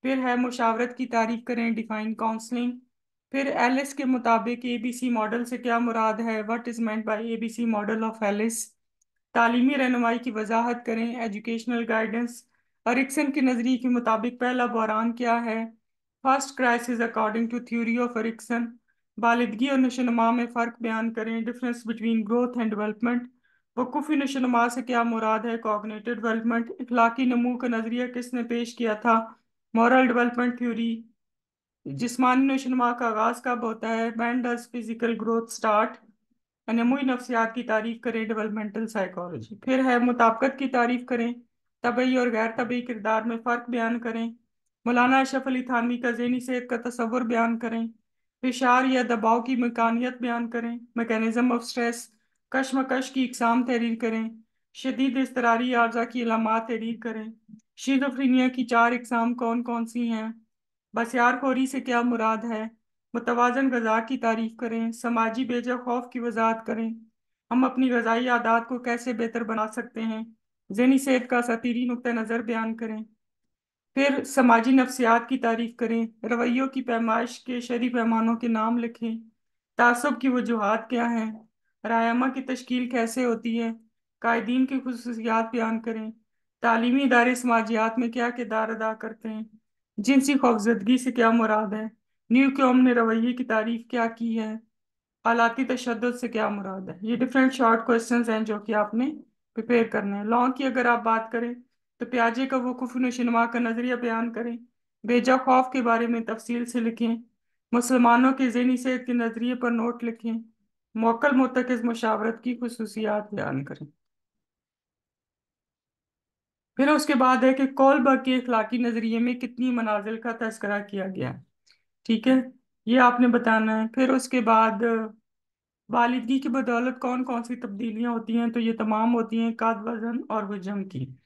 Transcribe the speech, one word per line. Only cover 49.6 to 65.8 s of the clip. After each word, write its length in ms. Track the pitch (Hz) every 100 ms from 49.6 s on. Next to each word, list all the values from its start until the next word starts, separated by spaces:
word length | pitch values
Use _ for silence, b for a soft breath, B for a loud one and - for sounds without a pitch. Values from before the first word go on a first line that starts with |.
मकानियत 580 | 240 233 226 233 247 247
बयान 260 | 247 233 233
करें, 300 | 233 233 240 - -
mechanism 540 | 226 220 226 233 247
of 120 | 240
stress। 420 | 233 254 233 240 - _ _ _ _
कशमकश 560 | 262 262 262 262 262 262
की 120 | 269
इकसाम 380 | 247 - 233 233
तहरीर 300 | 247 240 233 226
करें। 300 | 233 220 226 - _ _ _
शदीद 420 | - 262 233 269 247
इज़तरारी 560 | 262 254 240 233 247
आर्जा 300 | 240 233 233
की 160 | 240 254
अलामात 440 | 233 226 226 220 226
तहरीर 300 | 226 226 233
करें। 300 | 233 220 220 226 _ - _ -
शिज़ोफ्रेनिया 720 | - 269 277 240 269 254 254
की 160 | 254
चार 300 | 233 233 233
इकसाम 380 | 240 240 240 233
कौन 280 | 240 233 233
कौन 220 | 233 233
सी 220 | 226 240 233
हैं? 200 | 226 220 226 _ _ _ _ _
बसियार 440 | 208 233 247 240 254
खोरी 280 | 269 254 262
से 140 | 269
क्या 220 | 254 240
मुराद 420 | 240 233 220 220
है? 200 | 233 220 220 _ _ _ _
मुतवाजन 560 | 233 233 240 247 247 269
गज़ा 280 | 247 226 220
की 160 | 226 262
तारीफ 360 | 226 220 226 -
करें। 320 | 240 226 226
समाजी 520 | 226 233 233 226 220
बेजा 320 | 247 240 240
खौफ 320 | 247